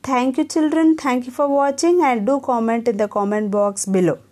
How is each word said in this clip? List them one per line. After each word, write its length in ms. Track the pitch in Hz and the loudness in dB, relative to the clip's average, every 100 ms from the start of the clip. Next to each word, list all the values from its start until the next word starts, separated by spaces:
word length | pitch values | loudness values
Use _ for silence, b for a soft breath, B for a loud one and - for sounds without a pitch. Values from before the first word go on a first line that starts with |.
Thank 340 | - 254 254 262 | -2 -2 0 -2
you 60 | |
children, 520 | 302 330 311 320 320 311 | -2 0 0 2 2 2
thank 300 | 285 247 247 | 0 -2 -4
you 60 | |
for 160 | 247 285 | -2 0
watching 520 | 277 277 277 339 349 | 2 0 0 2 4
and 200 | 285 240 | 2 2
do 140 | 202 277 | 0 0
comment 480 | 277 240 226 233 233 | 0 -2 0 0 -2
in 120 | 208 | -2
the 100 | 208 | -2
comment 420 | 208 202 208 214 | -2 -2 -2 -2
box 340 | 208 202 202 | 0 0 -2
below. 360 | 196 190 175 135 - | -2 2 2 0 -8